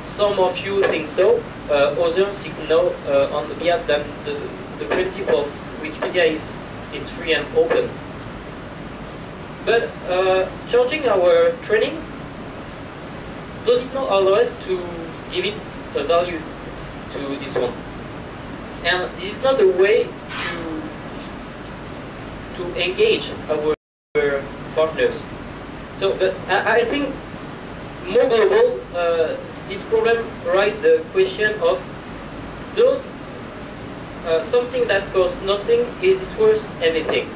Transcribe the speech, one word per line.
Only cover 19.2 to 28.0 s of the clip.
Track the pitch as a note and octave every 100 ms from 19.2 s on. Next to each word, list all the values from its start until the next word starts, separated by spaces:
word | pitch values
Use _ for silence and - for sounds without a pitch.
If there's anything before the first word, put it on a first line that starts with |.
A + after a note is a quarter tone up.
| F#3+ G#3+
is |
not | C4 C4+
a | F#3+
way | F3+ G3 A#3+ - - -
to, | - - F3 E3 D#3+ D#3 - - - - - - - - - - - - - - - - -
to | F3+ D#3+
engage | F3+ F#3+ G#3+ G3+ - - -
our | D3+ D3+ D3+ _ _ _ D3 C#3+ C#3 C#3 - - -
partners. | D#3 C#3+ A#2+ A2+ - - - - - - -
So, | - G3 -
but | F#3 - -
I, | G3 G3+ D#3+
I | D3+
think | C#3+ C#3 - - - - - - - - -